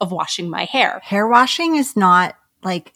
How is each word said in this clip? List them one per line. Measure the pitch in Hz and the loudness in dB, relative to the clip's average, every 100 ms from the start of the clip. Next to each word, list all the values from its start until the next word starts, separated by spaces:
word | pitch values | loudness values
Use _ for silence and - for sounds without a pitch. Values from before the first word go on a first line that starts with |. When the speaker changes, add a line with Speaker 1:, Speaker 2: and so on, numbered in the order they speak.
Speaker 1:
of | 185 | -6
washing | 180 160 - 170 | -4 -6 -6 -8
my | - - | -6 -4
hair. | 269 202 - | 0 0 -2
Speaker 2:
Hair | - 196 220 | -4 -2 2
washing | 240 254 - 330 311 | 4 4 0 0 0
is | 262 208 | 0 2
not, | 185 180 180 - _ _ | 4 4 2 -6 _ _
like, | 190 208 - | -6 -6 -8